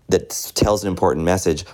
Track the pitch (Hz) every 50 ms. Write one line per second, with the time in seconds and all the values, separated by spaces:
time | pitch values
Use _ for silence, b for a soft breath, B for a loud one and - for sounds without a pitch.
0 | _ - 90 90 - - - - - - - - - 107 107 101 95 98 90 90
1 | - 90 67 78 82 85 92 95 - 87 80 76 90 B